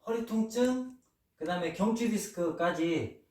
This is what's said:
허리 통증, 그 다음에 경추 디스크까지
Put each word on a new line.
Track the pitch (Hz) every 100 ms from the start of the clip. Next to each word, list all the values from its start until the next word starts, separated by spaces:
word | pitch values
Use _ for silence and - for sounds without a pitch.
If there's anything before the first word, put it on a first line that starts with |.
| -
허리 | 226 220
통증, | 220 220 233 254 254 254 - _ _ _ _
그 | 160
다음에 | 180 170
경추 | - 208 233 233
디스크까지 | 208 - - 170 156 170 175 170 160 113 - _